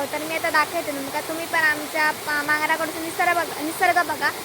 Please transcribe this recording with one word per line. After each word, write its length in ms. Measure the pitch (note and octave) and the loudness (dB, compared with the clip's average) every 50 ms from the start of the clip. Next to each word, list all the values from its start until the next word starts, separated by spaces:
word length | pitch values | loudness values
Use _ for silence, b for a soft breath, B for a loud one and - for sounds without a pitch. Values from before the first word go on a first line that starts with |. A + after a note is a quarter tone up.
| C#4+ C4+ | -2 -2
तर 60 | D4+ D4+ | -4 -6
मी 180 | D4+ D#4 D#4+ | -4 -4 -4
आता 140 | D#4+ E4 E4 | -2 -2 2
दाखवते 420 | D4+ D#4 D4+ D4+ - E4+ D#4+ D#4 | 2 2 2 2 0 -4 -4 -4
तुमका. 300 | C#4+ C#4 C#4 C4 - D4+ | -4 -6 -6 -4 -4 -6
तुम्ही 240 | D4+ - D#4+ E4 E4+ | -4 -4 -6 -6 -4
पण 140 | E4 E4+ E4 | 0 2 2
आमच्या 520 | D#4+ D#4 D4+ D4 D4+ D4 - D#4 D#4 D4+ | 4 4 2 2 -2 -2 0 2 2 2
पा-, 320 | D4+ - - D#4 D4+ D4 C#4+ | 2 0 -2 -2 -2 0 0
मांगराकडचं 580 | D4 D4+ D4+ D#4 D#4 D#4+ D#4+ D#4+ D#4 E4 E4+ D#4+ | 0 0 2 2 2 2 0 0 -2 -4 -4 -6
निसर्ग 320 | E4 E4 - F4+ F4 F4 | -4 -2 2 2 4 4
बघ-, 260 | F4 E4 C#4+ - - | 2 0 0 -4 -4
निसर्ग 460 | D4 D#4 E4 - F#4+ F4 F4 F4 E4+ D4 | -4 -4 0 2 2 4 4 4 2 2
बघा. 240 | D#4 C4 C4+ D4+ E4 - - | 0 0 0 -2 -2 -2 -8